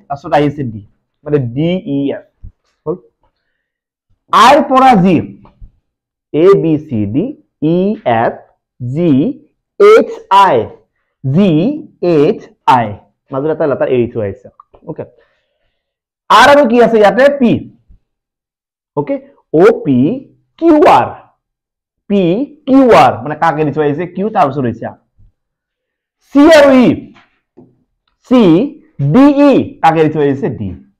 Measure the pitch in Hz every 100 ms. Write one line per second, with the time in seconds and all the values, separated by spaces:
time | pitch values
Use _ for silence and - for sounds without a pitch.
0 | - 143 170 151 147 147 123 107 101 _
1 | _ _ 147 147 120 131 165 185 - 139
2 | 139 107 - _ - _ _ _ 151 185
3 | _ _ _ _ _ _ _ _ _ _
4 | _ _ _ 180 233 294 285 262 262 214
5 | 190 - - - - _ - _ _ _
6 | _ _ _ 147 185 180 160 151 151 113
7 | 101 127 247 - _ - 151 175 196 220
8 | 127 113 147 - - _ _ - 123 147
9 | 175 131 214 - _ _ _ - 403 440
10 | - - - 196 185 123 98 - _ _
11 | _ _ 131 156 202 156 220 302 - _
12 | 175 156 156 - - _ - 127 110 101
13 | _ _ - 135 156 156 156 123 143 127
14 | 117 120 101 95 - _ _ _ - 151
15 | - _ _ _ _ _ _ _ _ _
16 | _ _ - 214 262 285 247 240 226 226
17 | 202 208 285 285 233 131 - _ _ _
18 | _ _ _ _ _ _ _ _ _ -
19 | - 269 - _ _ 151 208 226 151 123
20 | 147 262 - _ _ - 330 302 247 139
21 | 110 - _ _ _ _ _ _ _ _
22 | - 202 170 202 285 - - 269 247 175
23 | 127 117 139 151 165 151 151 147 147 147
24 | 175 180 214 214 147 139 123 107 104 -
25 | _ _ _ _ _ _ _ _ _ _
26 | _ _ _ 277 311 311 277 262 202 -
27 | - _ _ _ _ _ - _ _ _
28 | _ _ - 254 190 165 285 - _ -
29 | 139 233 285 277 285 185 107 - 165 160
30 | 156 156 143 135 170 104 95 85 _ _